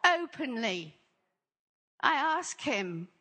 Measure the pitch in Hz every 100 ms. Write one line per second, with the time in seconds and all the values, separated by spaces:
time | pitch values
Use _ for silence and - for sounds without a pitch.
0 | 359 339 339 - 330 233 226 185 160 -
1 | _ _ _ _ _ _ _ _ _ _
2 | - 302 311 320 349 - 294 220 190 170
3 | 180 _